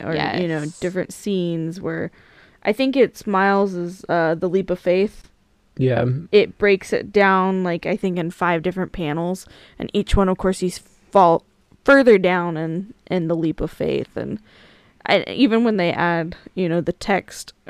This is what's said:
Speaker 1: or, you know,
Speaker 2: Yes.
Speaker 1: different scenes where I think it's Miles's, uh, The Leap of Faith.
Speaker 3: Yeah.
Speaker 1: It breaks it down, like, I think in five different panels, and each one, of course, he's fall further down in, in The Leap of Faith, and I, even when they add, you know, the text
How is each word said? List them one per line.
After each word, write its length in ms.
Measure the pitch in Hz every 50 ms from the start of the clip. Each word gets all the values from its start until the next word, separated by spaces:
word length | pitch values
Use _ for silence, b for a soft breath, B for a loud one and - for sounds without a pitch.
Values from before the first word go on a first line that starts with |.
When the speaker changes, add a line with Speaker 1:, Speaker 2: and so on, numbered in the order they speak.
Speaker 1:
or, 120 | - -
you 360 | 160 - - - - - 180 165
know, 120 | 160 151
Speaker 2:
Yes. 180 | 147 151 - -
Speaker 1:
different 340 | - 175 185 185 - -
scenes 680 | - - - 208 196 185 175 170 170 165 160 160 170 190
where 300 | - 165 165 165 - - b b b b b b b b b b
I 100 | _ 196
think 240 | 214 - 262 269 262
it's 300 | 277 226 - - - -
Miles's, 800 | 214 196 190 196 196 196 196 202 196 185 175 175 175 190 - - -
uh, 260 | 165 170 165 156 170
The 120 | 160 180 180
Leap 220 | 175 196 185 -
of 80 | 180 -
Faith. 500 | - 180 180 185 202 214 - - - - _ _ _ _ _ _ _ _ _
Speaker 3:
Yeah. 300 | - 127 131 123 - - 123 127 147 165 -
Speaker 1:
It 240 | - 208 - 185 -
breaks 360 | - 208 202 196 190 - -
it 200 | 208 - - 202
down, 500 | - 208 202 196 190 190 185 190 190 185 185
like, 200 | 180 170 175 -
I 120 | 160 180
think 200 | - - 190 175
in 140 | 180 165 170
five 320 | - - 185 170 175 165
different 300 | 156 180 180 190 180 170
panels, 520 | - 196 170 147 147 165 170 180 185 - - B B B B B B B
and 120 | - -
each 240 | - 202 196 - -
one, 120 | 208 196 185
of 100 | 185 -
course, 220 | - 185 185 -
he's 180 | 185 180 - - - _ _ _ _ _
fall 320 | - 196 180 170 165 - - _ _ _ _ _ _ _ _
further 320 | - 277 277 254 247 220
down 400 | 190 185 180 180 175 170 175 160
in, 380 | 156 160 165 160 180 190 220 - _ _ -
in 160 | - 185 160 160
The 80 | 170
Leap 240 | 165 165 156 151 -
of 100 | - 165
Faith, 440 | - - 147 - 135 143 - - _
and 220 | 117 - - - - b b b b b b b b b b b b -
I, 160 | - 208 185 - -
even 360 | - - 262 220 220 226 240
when 120 | 226 220
they 160 | 190 175 170
add, 420 | - - 170 175 170 165 165 170 - - - - -
you 120 | 190 185
know, 140 | 165 160 175
the 140 | 156 180 -
text 580 | - - - 196 180 - - - - - - - _ _ -